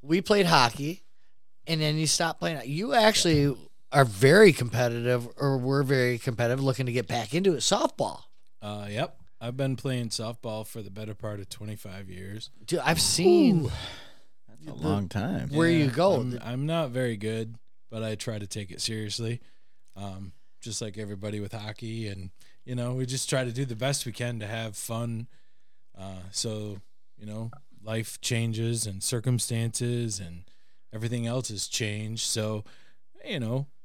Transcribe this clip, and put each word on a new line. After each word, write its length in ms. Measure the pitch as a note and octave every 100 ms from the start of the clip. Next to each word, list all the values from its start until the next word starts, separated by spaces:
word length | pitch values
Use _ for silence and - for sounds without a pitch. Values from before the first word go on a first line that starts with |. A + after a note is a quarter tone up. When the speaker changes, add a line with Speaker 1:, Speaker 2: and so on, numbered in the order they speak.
Speaker 1:
we 200 | C#3 E3+
played 240 | - G#3 F3+
hockey, 580 | D#3+ A#2+ - C#3+ F#3 - - - - - - -
and 120 | D#3+
then 180 | D3+ D#3
you 100 | D#3
stopped 320 | - E3 D#3+
playing. 220 | E3+ D3+ A#2+
You 280 | D3 A#3
actually 600 | B3+ G#3+ G#3 F3 D3+ C#3+ A#2 - - -
are 140 | C#3 B2+
very 460 | G2 C3+ F3+ G#3+
competitive, 760 | C#3+ A#2+ A#2 B2 A#2 A#2+ B2 A#2+ -
or 200 | C#3 C3+
were 260 | B2 C#3
very 340 | C3 C3+ B2 A#2+
competitive, 460 | - A#2 A#2+ B2+
looking 220 | C3+ B2+ B2+
to 40 |
get 160 | A#2+ A2
back 260 | A#2+ G#2+
into 200 | D3+ G3
it. 60 | D3
Softball. 640 | - G#3 D4 - G#2 - - - - -
Speaker 2:
Uh, 260 | G#2 G#2 G#2
yep. 280 | G#2+ - - - -
I've 180 | A#2 B2+
been 180 | C3+ C3
playing 340 | C#3 B2+ A#2
softball 580 | - A2 A#2+ A#2 A2 G#2+
for 140 | A#2
the 100 | G2+
better 240 | G2 G#2+ G2+
part 240 | A2 G#2
of 100 | F#2+
twenty-five 600 | - G#2+ G#2 G#2 F#2+ F#2+
years. 420 | F#2 F#2+ G#2 - - G#2+
Speaker 1:
Dude, 140 | E3+
I've 220 | C#3+ E3
seen 640 | - - B3+ F4 C#4 F3+ C#3
Speaker 3:
Ooh. 60 | - - - - - - - -
That's 320 | A2 D#3 -
a 40 | -
long 200 | G3+ F#3+
time. 400 | - A#2 G3 -
Speaker 1:
where 200 | D3 E3
you 160 | E3+ C#3+
Speaker 2:
Yeah, 60 |
Speaker 1:
go. 220 | A#2+ F#3 D#3
Speaker 2:
I'm, 240 | B2+ A#2+
I'm 220 | A#2 B2 D3
not 240 | E3 D3
very 260 | B2 B2+ A2
good, 380 | G#2+ A2+ A2+ A#2 - - -
but 140 | A2+
I 100 | A2 G#2+
try 220 | - G#2+
to 80 | G2+
take 240 | A2 F#2+
it 120 | F2
seriously. 600 | - A2 G#2+ G2+ A2+ A#2+ - - - - - F#2+
Um, 380 | G2+ F#2+ F#2+ - - -
just 180 | - G#2+
like 160 | A2 G2+
everybody 400 | G#2 G2+ G#2 G#2+
with 140 | G2+
hockey, 540 | G#2+ G#2+ G#2 A2+ A2+ G#2+
and, 220 | G2 F#2+ - - - -
you 100 | B2
know, 180 | A#2+
we 140 | B2+ B2+
just 200 | C3 -
try 120 | C3+
to 80 | B2+
do 140 | A#2 C3+
the 100 | A2
best 300 | B2+ C#3+ B2+
we 60 |
can 280 | - A#2+ A#2
to 60 | G#2
have 300 | A2+ A2+ G#2+
fun. 480 | - A2+ A#2 A2+ A#2+ - - - - - - -
Uh, 220 | F#2+ F#2 F#2
so, 480 | G2 A#2 G#2+ G#2+ G2 - - - -
you 80 | G#2+
know, 240 | G#2+ A2+ - - -
life 380 | G#2 A2 A2+ -
changes 640 | - A#2 A#2 A2 A#2 A#2 G#2+
and 160 | F#2+
circumstances 1160 | - A#2+ G#2+ B2 - A2+ A#2 - A#2+ A#2+ A#2+ G2+
and 240 | F2+ F2 - - - - -
everything 320 | A2 A2+ A#2+ A#2
else 240 | B2 B2
has 180 | G#2 -
changed. 540 | - G#2+ G#2 G#2+ A2 -
So, 360 | A2+ G#2+ A2 - - - - - - -
you 140 | F#3
know 260 | A2+ B2+ C#3 -